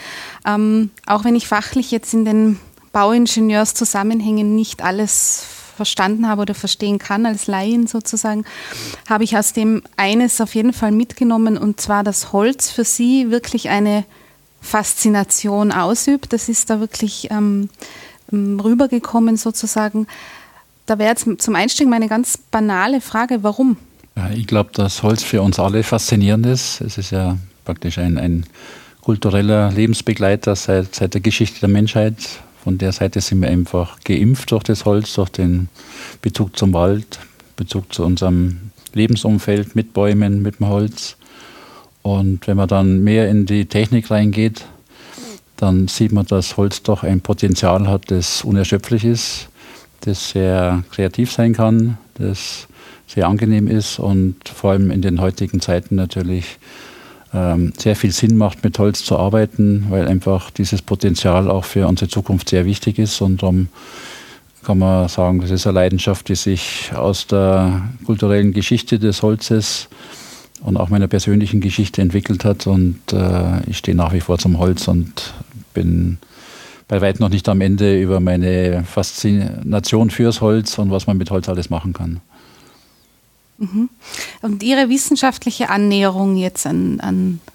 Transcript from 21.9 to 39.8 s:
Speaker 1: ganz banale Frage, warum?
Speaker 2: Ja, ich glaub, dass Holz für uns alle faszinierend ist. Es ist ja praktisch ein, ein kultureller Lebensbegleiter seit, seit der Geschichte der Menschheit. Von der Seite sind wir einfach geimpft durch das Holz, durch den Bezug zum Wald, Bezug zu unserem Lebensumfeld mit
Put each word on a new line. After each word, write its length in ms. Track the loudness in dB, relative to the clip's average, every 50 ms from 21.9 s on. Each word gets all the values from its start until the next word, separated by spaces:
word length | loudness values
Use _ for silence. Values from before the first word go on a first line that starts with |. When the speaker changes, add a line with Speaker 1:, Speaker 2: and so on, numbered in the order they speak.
| 4 2 2 0
Speaker 1:
ganz 280 | 0 -2 -2 -2 -6 -8
banale 600 | _ _ -2 0 0 0 0 0 0 0 0 -2
Frage, 420 | -4 -4 -4 -2 -2 -2 -2 0
warum? 340 | 0 0 0 2 2 2 2 0 -4 -14 _ _ _ _ -8
Speaker 2:
Ja, 140 | -6 -4 -4
ich 160 | -4 -4 -2
glaub, 260 | 0 0 0 0 0
dass 300 | -2 -2 -2 -2 -2 0
Holz 200 | 0 0 0 0
für 200 | 0 0 0 2
uns 160 | 2 2 2 2
alle 240 | 0 0 0 0
faszinierend 640 | 0 0 -2 -2 0 2 2 4 4 4 4 4 2
ist. 340 | 2 0 0 -2 -6 -8 -8
Es 180 | -8 -8 -8 -8
ist 120 | -6 -4
ja 260 | -2 -2 0 -2 -2 -4 -6 -12 _ _ -10
praktisch 340 | -10 -8 -6 -6 -6 -4 -2
ein, 200 | 0 0 0 0
ein 260 | 0 0 0 -2 -4 -6 -12 -20 -20 -20 -20 -20 -20 -20 -20 _
kultureller 680 | -2 -2 0 0 0 0 2 2 2 2 2 2 2 2
Lebensbegleiter 840 | 2 2 2 2 2 0 -2 -2 0 2 2 2 2 2 0 -2 -2
seit, 380 | 0 0 0 0 0 0 -2 -4
seit 200 | -4 -4 -2 -2
der 60 | 0
Geschichte 400 | 0 0 2 2 0 -2 -2 0
der 80 | 2 2
Menschheit. 480 | 4 4 2 2 2 0 0 0 -2 -6 -10 -14 -14 -16 -20 -20 _ -8 -6
Von 140 | -4 -2 -2
der 140 | -2 -2
Seite 280 | -2 -2 -2 -2 -2 -4
sind 220 | -2 0 0 2
wir 60 | 2 2
einfach 500 | 2 0 0 0 -2 -2 -2 -4 -8 -8 -4
geimpft 460 | -2 0 2 4 2 2 0 0 0
durch 100 | -2 0
das 220 | 0 0 -2 0 0
Holz, 300 | 2 2 2 0 -2 -2
durch 160 | -2 -2 -2
den 380 | -2 0 0 2 2 0 -2 -4 -8 -14 -20 -20 -20 -20 -18 -18 -10 -6
Bezug 360 | -6 -4 -2 -2 -4 -4 -2
zum 160 | 0 2 2
Wald, 460 | 4 4 4 2 2 0 -2 -8 -14 -20 -20 -20 _ -20 -20 _ _
Bezug 360 | -10 -8 -6 -6 -6 -6 -6
zu 120 | -6 -2 0
unserem 640 | 0 0 2 2 2 2 2 2 0 -2 -6 -12 -18 -20 _ -16 -6 0
Lebensumfeld 800 | 0 2 2 2 2 2 0 0 0 0 0 0 0 -2 -2 -2
mit 160 | -2